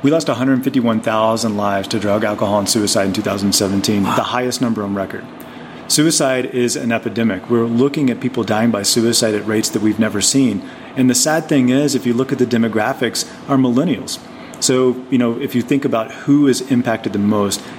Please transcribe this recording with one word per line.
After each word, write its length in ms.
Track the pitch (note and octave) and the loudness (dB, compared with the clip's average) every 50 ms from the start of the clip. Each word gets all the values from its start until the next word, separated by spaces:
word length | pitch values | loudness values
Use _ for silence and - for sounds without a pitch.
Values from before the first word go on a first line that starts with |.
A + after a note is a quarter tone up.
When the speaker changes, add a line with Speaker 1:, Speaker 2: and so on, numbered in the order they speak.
| - | 4
Speaker 1:
We 80 | C#3 | 4
lost 180 | D3+ E3 D#3 - | 2 2 2 0
a 40 | C3 | -2
hundred 300 | A2+ B2+ C3+ C3+ B2+ A2+ | 0 2 2 2 2 0
fifty-one 380 | - C3 C3+ A#2 A#2 A2+ A2 | 0 0 0 2 2 0 0
thousand 560 | A2 A2+ A2 A2 A2 A2 A2+ A2+ A2 A2+ G#2 G2+ | 0 0 0 2 2 2 2 0 0 -2 -2 0
lives 300 | G#2 G2+ G2+ G2 G2 - | 0 0 0 -2 -2 -2
to 100 | - A2 | -4 -2
drug, 240 | G2 G#2 G2+ A2 A2 | 0 0 0 0 0
alcohol, 360 | G#2 G#2+ G#2 A2 G2+ G#2 G#2 | -2 -2 -2 -2 0 0 0
and 100 | G2 F2+ | 0 0
suicide 380 | - A2+ G#2 G2 - A2 G2 G2+ | 0 0 0 2 2 0 0 0
in 60 | F#2+ | 0
two 100 | G#2 G2+ | -2 -2
thousand 300 | G2+ G2 G2+ G2 G2+ F#2+ | -2 -2 0 0 0 0
seventeen, 500 | - G#2 F#2+ G2 G2+ G2 - G#2+ G2+ G2 | 2 0 0 0 0 0 0 0 0 0
Speaker 2:
Wow. 120 | F#2 - | 0 0
Speaker 1:
the 80 | - A2 | -2 -2
highest 380 | - - B2 B2+ B2+ A#2+ - | -2 -2 -2 -2 -2 -2 -2
number 220 | B2+ A#2+ A2+ G#2 G#2 | -2 -2 -2 -2 -2
on 120 | G2+ G2+ | -4 -2
record. 300 | G2 F#2+ F#2+ - - - - - - - - - - - - - - - - | -4 -4 -6 -8 -12 -14 -14 -16 -18 -18 -18 -18 -18 -18 -18 -18 -18 -6 -2
Suicide 600 | - - D3+ E3 D3+ - D#3+ C3+ C3 B2+ A#2+ B2 | 0 2 4 4 4 2 2 2 0 0 -2 -2
is 280 | - B2+ B2 A#2+ - | 0 0 0 0 0
an 160 | D3+ C#3 A#2 | -2 -2 0
epidemic. 580 | A#2 A2 - A#2 G#2 A2+ A#2 A2+ G2 F2+ - - | -2 0 -2 -2 -2 0 0 0 0 -2 -2 0
We're 160 | A#2+ A#2 A#2 | 2 2 2
looking 440 | A#2 A#2 A#2 C3 C#3+ C#3+ D#3 D3 B2+ | 2 2 2 2 2 2 2 0 0
at 100 | A#2 - | 0 0
people 240 | - B2+ B2+ - A2 | -4 -4 -2 -2 -2
dying 280 | G2 A2 G#2+ A2+ A#2 | 0 0 2 2 2
by 120 | A2 G2+ G2+ | 2 0 0
suicide 520 | - - B2 A2+ A#2 A2+ - B2 A2+ G#2+ | 0 0 2 2 2 2 2 2 2 0
at 100 | G#2 G2+ | 0 -2
rates 240 | G#2+ A2 G#2+ A2 - | 0 -2 0 0 0
that 120 | - A2 | -2 0
we've 180 | G2+ G#2+ G#2+ G#2 | 0 0 2 2
never 200 | A2+ A2 G2 G#2 | 0 0 0 0
seen. 480 | F#2+ - - C3+ C3+ A#2+ G#2 F#2+ - - - - - - - | 0 2 2 4 2 2 2 -2 -6 -8 -16 -18 -18 -12 -2
And 140 | - B2+ B2+ | 2 2 4
the 60 | B2 | 4
sad 320 | A#2+ - D#3 D3+ E3 D#3 - | 2 2 2 0 0 0 2
thing 200 | D#3+ C#3+ B2+ B2 | 2 2 4 4
is, 240 | B2+ C3+ D3 D3 B2+ | 4 2 2 2 0
if 120 | B2+ - | 0 0
you 80 | B2 A#2 | 0 0
look 180 | A#2 C3 C3 | 0 0 -2
at 80 | C#3+ - | 0 0
the 60 | B2+ | 0
demographics, 840 | A2+ B2 A#2 A2+ A2+ G#2 A2 G#2+ A#2 C3+ - C3 A2+ - - - - - - - - | 2 2 0 0 2 0 0 0 0 -2 -2 -2 -4 -2 -4 -8 -8 -10 -18 -4 0
are 80 | C#3 C3+ | 2 2
millennials. 640 | C3 B2+ A#2+ B2 D3 F3 C3+ G2 C3+ - - - - - - - - - - - - | 2 2 2 2 2 0 0 -2 -4 -10 -10 -12 -12 -18 -20 -18 -18 -18 -12 -6 -2
So, 420 | - C3 B2+ C3 B2+ B2 B2+ - - | 0 2 4 4 2 2 0 -4 -2
you 80 | C#3 B2 | 0 2
know, 200 | B2 A#2 A#2 - | 2 2 0 -2
if 140 | C#3+ C3 - | -6 -4 -2
you 80 | B2 | -2
think 240 | A2+ - D3 C#3 C3 | 0 0 0 0 0
about 260 | C#3+ - A2+ A2+ - | 0 -2 -2 -2 -4
who 360 | - - - - C#3+ D3 D3 C#3 | -10 -12 0 2 4 4 6 4
is 140 | B2 A#2+ - - | 4 2 0 0
impacted 420 | C3+ B2 B2 B2 A2+ A2 - G#2+ G2 | 0 0 2 0 -2 -2 -2 -4 -2
the 60 | G#2 | 0
most, 420 | G2+ G#2 G#2+ G#2 G2+ G2+ G2 - - - - | 0 2 2 2 0 0 -2 -6 -8 -12 -16